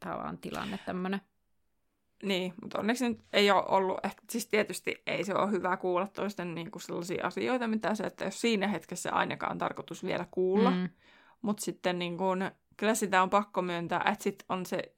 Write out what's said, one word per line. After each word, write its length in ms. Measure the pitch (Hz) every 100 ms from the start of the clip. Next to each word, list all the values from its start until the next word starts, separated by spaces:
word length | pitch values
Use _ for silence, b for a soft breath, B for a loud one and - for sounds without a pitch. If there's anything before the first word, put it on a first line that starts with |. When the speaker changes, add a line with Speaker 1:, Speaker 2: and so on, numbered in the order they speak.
Speaker 1:
tavallaan 380 | 175 95 62 -
tilanne 400 | - - 196 196 -
tämmönen. 340 | 185 180 196 - _ _ _ _ _ _ _ _ _
Speaker 2:
Niin, 320 | 202 185 180 170
mutta 160 | - -
onneksi 300 | 202 247 247
nyt 120 | 220 -
ei 180 | - 202
oo 140 | 190 -
ollut, 300 | 196 190 190
ehkä, 180 | 196 - -
siis 160 | 233 -
tietysti 560 | - - 180 - - -
ei 180 | -
se 100 | 202
oo 120 | 180 196
hyvä 300 | 202 180 185
kuulla 300 | 185 180 202
toisten 480 | - 196 202 175
niinku 240 | 165 170 180
sellaisia 480 | - - 175 180 196
asioita, 400 | 190 226 247 233
mitä 260 | 220 220
se, 100 | 214
että 200 | 185 -
jos 160 | - -
siinä 280 | 233 214 196
hetkessä 440 | 175 - 208 -
ainakaan 460 | - - - - 175
tarkoitus 460 | 170 - - 170
vielä 220 | 180 - 175
kuulla. 400 | - 185 196 190
Speaker 1:
Mm. 180 | 180 180 b b b b b
Speaker 2:
Mut 160 | 202 208
sitten 400 | - 175 185 175
niinku, 260 | 175 170 190 185 190 - _ -
kyllä 180 | 208
sitä 280 | 226 202 190
on 80 | 185
pakko 320 | 202 208 -
myöntää, 400 | 180 170 170 180 -
että 100 | 208
sit 220 | 208 196 -
on 180 | 185 180
se 260 | 185 -